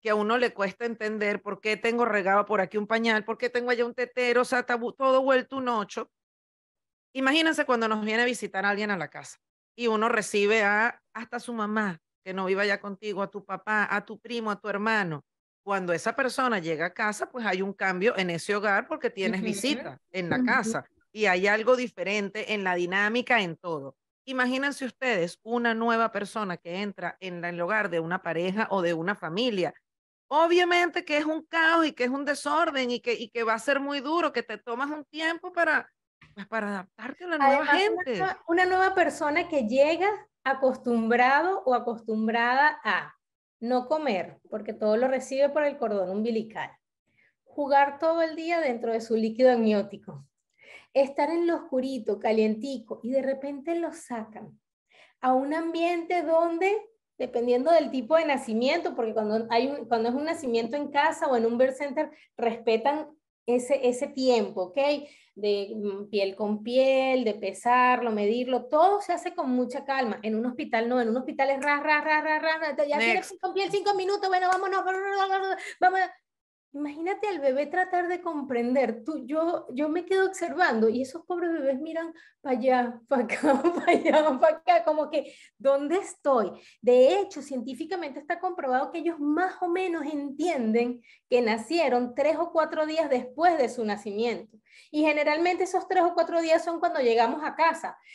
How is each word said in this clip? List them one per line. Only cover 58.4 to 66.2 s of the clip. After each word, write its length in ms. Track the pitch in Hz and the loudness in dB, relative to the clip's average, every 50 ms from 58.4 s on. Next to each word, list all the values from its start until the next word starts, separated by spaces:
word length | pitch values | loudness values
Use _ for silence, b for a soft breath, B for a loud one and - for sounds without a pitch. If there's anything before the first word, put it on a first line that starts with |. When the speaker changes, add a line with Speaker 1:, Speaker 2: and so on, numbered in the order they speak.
| - 233 214 226 247 269 320 349 - 359 247 | -2 -2 -2 0 2 2 0 0 -2 -4 -4
Speaker 2:
porque 200 | 269 233 220 214 | -4 -4 -2 -2
cuando 320 | 220 214 208 214 226 226 - | -2 -2 0 0 -2 0 0
hay 180 | 233 233 254 277 | 2 2 2 0
un, 180 | 285 285 220 | -2 -6 -4
cuando 220 | 220 233 226 226 240 | -2 0 0 0 0
es 40 | 240 | -2
un 100 | 269 302 | -2 -2
nacimiento 520 | 320 330 320 285 247 233 226 233 226 277 | -4 -4 -4 -4 -2 -2 0 0 -2 -4
en 140 | 294 294 285 | -6 -6 -2
casa 360 | - 285 294 330 311 - 330 294 | 0 2 2 2 0 0 0 0
o 80 | 254 | 2
en 100 | 233 226 | 2 2
un 120 | 226 240 233 | 2 2 2
birth 160 | 262 262 262 | 2 2 2
center, 340 | - 294 277 233 302 302 294 B B B B _ | -2 -6 -4 -2 -4 -4 -4 B B B B _
respetan 720 | - 233 226 214 - - 240 220 220 226 277 302 311 302 - - _ _ _ _ _ _ | -4 -2 -2 -2 -2 0 0 2 2 2 0 0 0 -4 -8 -14 _ _ _ _ _ _
ese, 420 | - 240 247 247 - 285 269 262 247 | 0 0 0 0 0 0 0 2 0
ese 200 | 247 247 285 269 | 0 0 -4 -6
tiempo, 540 | - 262 262 254 240 226 202 190 - 190 180 | -4 0 2 4 4 4 2 0 -2 -4 -6
¿ok? 140 | 180 - 277 277 294 294 285 294 B B B B B B | -4 -2 0 0 2 0 -2 -4 B B B B B B
De, 380 | 196 208 208 202 202 196 202 220 | -4 -2 0 0 0 -2 -6 -8
mm, 320 | 214 202 202 196 196 208 208 | -6 -6 -6 -6 -8 -8 -4
piel 240 | 220 202 | -2 0